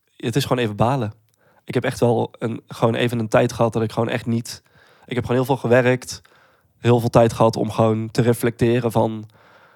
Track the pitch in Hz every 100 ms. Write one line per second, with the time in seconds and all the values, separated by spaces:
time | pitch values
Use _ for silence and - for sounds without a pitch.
0 | _ - 120 139 127 127 113 104 113 139
1 | 104 - _ _ _ _ - 123 127 -
2 | 120 117 117 - 113 117 - - 117 123
3 | 123 120 107 123 123 - 117 117 110 -
4 | 117 123 120 117 - - _ _ _ _
5 | - 123 117 123 131 131 117 123 123 127
6 | - - _ _ _ _ _ _ 120 120
7 | 113 123 117 - 113 117 113 110 113 110
8 | 113 - 117 117 123 - 117 120 117 110
9 | 113 110 107 _ _ _ _